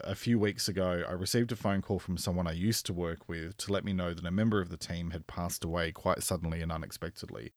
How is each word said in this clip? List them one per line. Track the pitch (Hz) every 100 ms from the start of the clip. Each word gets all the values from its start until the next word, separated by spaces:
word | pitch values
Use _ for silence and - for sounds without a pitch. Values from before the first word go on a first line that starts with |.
a | - 98
few | 120 117
weeks | 104 98 113
ago, | 92 92 87 -
I |
received | 90 92 120 120
a | 113
phone | 104 98
call | - 95
from | - 87
someone | - 90 87
I |
used | 82 104 117 -
to |
work | 87 85 82 -
with | 85 82 -
to | -
let | 98 101
me |
know | 92 87
that | 85 87
a |
member | 95 110 104
of | 87
the | 82
team | - 87 85
had | 82 -
passed | - 87 -
away | 85 87 85
quite | - 92 87
suddenly | - 90 82 82
and | 82
unexpectedly. | 80 78 - 85 - - - 58